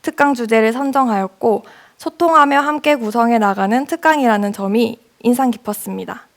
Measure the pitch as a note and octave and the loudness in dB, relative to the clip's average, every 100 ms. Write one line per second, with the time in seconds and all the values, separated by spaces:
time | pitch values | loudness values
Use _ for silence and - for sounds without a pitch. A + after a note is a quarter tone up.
0 | - - C#4+ C4 A#3 A3+ A3 A#3 C#4 C4+ | -10 -2 0 0 0 2 2 0 -2 0
1 | B3+ G#3 F#3+ _ A#3 G#3 - - - _ | 0 0 -4 _ -2 -2 -4 -20 -20 _
2 | - - E4+ D#4+ C#4+ C#4 C#4+ D4+ D4 D4 | -12 -2 2 4 4 2 0 -2 0 0
3 | A3 A3+ A#3 A#3 G#3 G3 G3 A#3 C#4+ E4 | -2 0 2 2 2 0 0 0 -2 -2
4 | D#4+ D4+ B3+ G#3+ G3+ G#3 G3 G#3+ A3+ - | 0 2 2 2 -2 -4 -2 0 0 -4
5 | _ _ A3+ B3 C4 G#3+ - G#3 - F#3+ | _ _ -2 0 0 -2 -8 -10 -8 -10
6 | F#3+ F#3+ - | -10 -14 -16